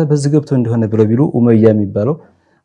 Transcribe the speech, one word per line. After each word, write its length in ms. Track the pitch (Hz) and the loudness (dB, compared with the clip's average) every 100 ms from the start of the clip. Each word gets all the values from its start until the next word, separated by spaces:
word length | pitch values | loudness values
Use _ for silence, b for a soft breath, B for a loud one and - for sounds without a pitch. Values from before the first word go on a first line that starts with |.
በዚህ 260 | 151 147 143 | 0 -2 0
ገብተው 260 | 147 143 131 | -2 -2 -2
እንደሆነ» 280 | 113 117 107 | -2 -2 -2
ብለው 180 | 110 107 | 0 0
ቢሉ 140 | 117 160 | 2 0
ኡመያ 240 | 131 120 113 | 0 2 4
የሚባለው 520 | 110 107 98 101 110 160 b b b b | 4 2 -2 -4 -4 -6 b b b b